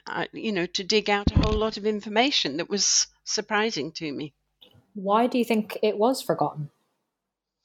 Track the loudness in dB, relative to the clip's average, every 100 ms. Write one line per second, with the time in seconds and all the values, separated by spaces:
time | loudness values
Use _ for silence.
0 | -8 -6 -6 -6 -4 -2 -2 -4 0 0
1 | 2 0 2 2 2 2 0 -2 -2 -2
2 | 0 2 2 2 0 -2 -2 0 2 2
3 | 0 _ -6 -6 -2 0 0 -2 -6 -6
4 | -8 -6 -10 -12 _ _ -20 _ _ -6
5 | 2 4 4 2 2 2 0 0 0 2
6 | 2 2 0 0 0 -2 -10 _ _ _
7 | _ _ _ _ _ _